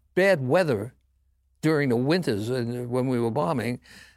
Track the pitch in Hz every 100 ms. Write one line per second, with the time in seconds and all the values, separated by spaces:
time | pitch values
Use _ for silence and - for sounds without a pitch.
0 | _ - 196 175 127 175 165 107 113 -
1 | _ _ _ _ _ _ 156 156 139 117
2 | 135 180 151 101 110 127 117 123 123 123
3 | 131 123 117 113 170 135 113 123 - -
4 | -